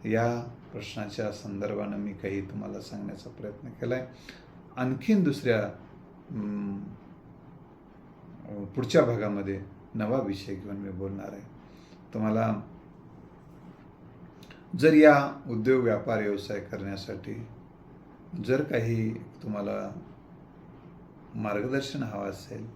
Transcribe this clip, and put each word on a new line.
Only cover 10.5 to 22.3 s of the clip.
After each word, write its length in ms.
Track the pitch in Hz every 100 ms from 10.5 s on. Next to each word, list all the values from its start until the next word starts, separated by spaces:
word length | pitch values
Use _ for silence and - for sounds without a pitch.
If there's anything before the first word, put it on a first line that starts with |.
घेऊन 220 | 92 104 101
मी 140 | 98
बोलणार 380 | 92 95 98 101
आहे. 280 | 101 - - - - - - -
तुम्हाला 460 | 113 110 110 110 104 - - - - - - - - - - - - - - - - - - - - - -
जर 140 | 151
या 480 | 151 151 143 139 - 139
उद्योग, 340 | 113 113 131
व्यापार, 380 | 117 104 - 110
व्यवसाय 380 | 104 101 98 104
करण्यासाठी 840 | - 95 98 95 - 104 - 110 113 - - - - - - - - - 110
जर 160 | 135
काही 520 | 151 123 113 113 110 - - -
तुम्हाला 480 | - 104 101 104 101 - - - - - - - - - - - - - -
मार्गदर्शन 680 | 113 107 104 120 135 139 143
हवं 280 | 113 101 98